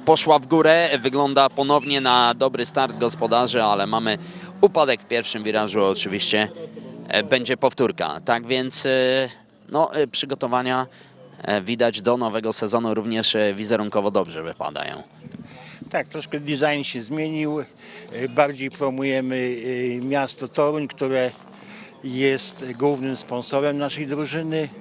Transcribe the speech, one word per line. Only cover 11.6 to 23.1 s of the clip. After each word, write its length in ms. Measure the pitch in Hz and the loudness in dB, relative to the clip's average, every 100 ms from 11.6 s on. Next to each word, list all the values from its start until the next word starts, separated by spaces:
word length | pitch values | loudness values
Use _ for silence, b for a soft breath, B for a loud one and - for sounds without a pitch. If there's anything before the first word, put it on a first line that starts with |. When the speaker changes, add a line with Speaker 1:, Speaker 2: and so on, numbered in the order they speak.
Speaker 1:
widać 400 | 92 120 117 107 | -2 2 2 2
do 140 | 101 123 | 0 0
nowego 360 | 113 110 110 | 0 -2 -4
sezonu 420 | - 107 117 113 | -2 0 0 0
również, 400 | 110 110 113 110 | -2 -2 0 2
e, 200 | 110 104 | 2 2
wizerunkowo 560 | 101 107 110 104 104 101 | 0 0 0 2 0 2
dobrze 320 | 101 85 80 | 0 -2 -6
wypadają. 600 | 82 80 76 73 71 71 - - - B B B B B - | -10 -8 -8 -6 -8 -10 -14 -20 -18 B B B B B -6
Speaker 2:
Tak, 180 | 165 - | -6 -6
troszkę 320 | 160 143 151 | -10 -8 -8
design 420 | 147 143 147 147 | -4 0 2 0
się 200 | 135 127 | -4 -8
zmienił. 580 | 110 156 156 156 151 151 | -6 -4 -4 -2 -2 -4
E, 680 | 131 - - - - 117 127 | -6 -16 -20 -18 -14 -8 -4
bardziej 420 | 123 143 135 135 | 2 2 0 -10
promujemy, 840 | - 139 131 139 131 127 131 127 123 123 123 123 123 | -4 -4 -2 -2 -2 -2 -2 -4 -4 -6 -4 -2 -4
e, 40 | |
miasto 440 | 131 143 135 - 131 | -2 -2 -2 -6 -6
Toruń, 400 | - 147 151 139 | 0 0 0 -6
które 420 | - 131 131 127 - - B B B B B | -4 -2 0 -2 -4 -20 B B B B B
jest 600 | 135 127 135 135 - - 131 120 | -8 0 2 2 -4 -8 -12 0
głównym 380 | 143 139 135 | 0 2 -4